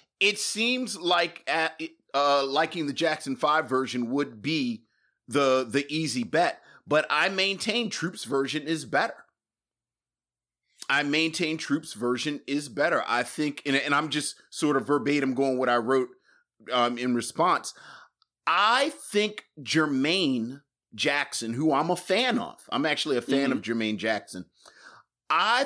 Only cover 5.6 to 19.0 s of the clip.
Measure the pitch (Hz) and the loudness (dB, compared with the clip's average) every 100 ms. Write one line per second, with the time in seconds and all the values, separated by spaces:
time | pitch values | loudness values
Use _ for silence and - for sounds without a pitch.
5.6 | 127 135 143 151 156 123 113 147 170 - | 2 -2 -2 -4 -4 -4 -2 2 0 -2
6.6 | - - - 151 - 147 175 190 196 196 | -12 -16 -2 0 2 2 2 2 0 0
7.6 | - 240 220 - 165 - - 135 139 147 | -2 -2 -2 -4 -6 -6 -2 0 0 -2
8.6 | 147 160 131 143 220 - - _ _ _ | -4 -4 -2 0 0 -4 -20 _ _ _
9.6 | _ _ _ _ _ _ _ _ _ _ | _ _ _ _ _ _ _ _ _ _
10.6 | _ _ - 143 143 151 160 160 165 160 | _ _ -2 0 2 0 0 -2 -4 -4
11.6 | - 143 147 - 123 123 151 143 - 143 | -2 -4 -4 -4 -2 -2 -2 -6 -4 -6
12.6 | 143 120 156 156 - - 180 - 151 143 | -4 -2 0 0 0 -2 -2 -2 -4 -4
13.6 | 147 139 135 143 160 147 139 - _ - | -2 0 2 0 0 -2 -6 -8 _ -2
14.6 | 151 139 113 147 120 147 135 127 139 127 | 0 2 2 0 2 0 0 0 0 2
15.6 | 127 120 113 135 123 - _ _ _ _ | 2 2 2 2 0 -6 _ _ _ _
16.6 | 110 123 123 120 127 120 113 - 170 156 | -4 0 2 0 0 0 0 0 2 2
17.6 | - - - - - _ _ _ - 170 | -2 -14 -18 -20 -20 _ _ _ 0 4
18.6 | 208 247 294 311 | 4 4 2 -4